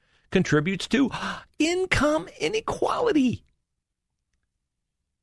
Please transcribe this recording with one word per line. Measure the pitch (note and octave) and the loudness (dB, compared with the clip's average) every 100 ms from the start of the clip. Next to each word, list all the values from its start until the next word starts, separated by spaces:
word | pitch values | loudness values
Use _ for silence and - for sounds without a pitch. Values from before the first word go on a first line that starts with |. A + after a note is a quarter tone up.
| _ _ _ | _ _ _
contributes | F#3+ - D3+ D3+ F#3+ - | 0 2 2 2 -4 0
to | A3+ C4+ - G3 | 2 2 -2 -8
<gasps> | F#3 - - | -10 -8 -2
income | D#4 F4+ F#4 - D4 D#4 F4+ - | 0 0 0 0 2 0 -4 -6
inequality. | - A4 - - - - A#4 D#4 B3+ - _ _ _ _ _ _ _ _ _ _ _ _ _ _ _ _ _ _ | -4 -4 -6 -4 -2 0 2 2 2 0 _ _ _ _ _ _ _ _ _ _ _ _ _ _ _ _ _ _